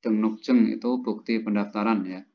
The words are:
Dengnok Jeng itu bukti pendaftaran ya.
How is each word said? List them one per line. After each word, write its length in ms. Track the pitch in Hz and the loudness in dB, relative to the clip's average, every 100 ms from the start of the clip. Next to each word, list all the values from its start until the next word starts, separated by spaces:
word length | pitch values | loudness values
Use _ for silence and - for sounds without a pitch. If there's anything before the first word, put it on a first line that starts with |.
Dengnok 400 | 120 107 110 107 | 0 2 0 -2
Jeng 320 | - 123 107 | 2 4 4
itu 320 | 107 120 127 | 2 -2 -2
bukti 320 | 123 107 - 113 | -4 -6 -2 -4
pendaftaran 560 | 107 104 101 107 107 110 92 | 0 -2 -2 -2 0 0 -2
ya. 160 | 92 - | -10 -14